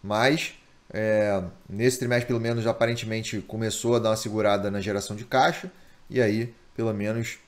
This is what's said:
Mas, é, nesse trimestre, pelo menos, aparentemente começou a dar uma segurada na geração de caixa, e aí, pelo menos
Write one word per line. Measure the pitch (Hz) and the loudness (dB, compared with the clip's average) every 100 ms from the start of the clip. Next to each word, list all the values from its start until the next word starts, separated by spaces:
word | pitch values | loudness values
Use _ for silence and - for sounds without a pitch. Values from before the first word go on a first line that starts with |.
Mas, | 98 104 127 160 - - _ _ _ | -2 2 4 2 -2 -10 _ _ _
é, | - 110 107 104 98 90 - - | -4 2 2 2 0 -2 -12 -12
nesse | 98 120 127 | 0 0 2
trimestre, | 120 120 117 | 0 0 2
pelo | 120 | -2
menos, | 117 117 113 | 0 0 0
aparentemente | 113 117 117 113 110 110 107 - | 2 0 0 -4 -6 -4 -8 -6
começou | 110 110 101 117 120 | -4 -4 -2 2 2
a | |
dar | 110 | 2
uma | 110 | 0
segurada | 113 107 104 101 101 | -2 0 2 2 0
na | 101 | -4
geração | 98 101 98 104 | -2 -4 -4 -10
de | |
caixa, | 117 131 151 165 180 - - - - | -2 2 2 0 -10 -16 -20 -20 -4
e | 123 | 2
aí, | 113 107 120 - - - | 2 2 -2 -8 -20 -4
pelo | 113 | -4
menos | 104 104 113 113 - | -2 -2 -4 -4 -10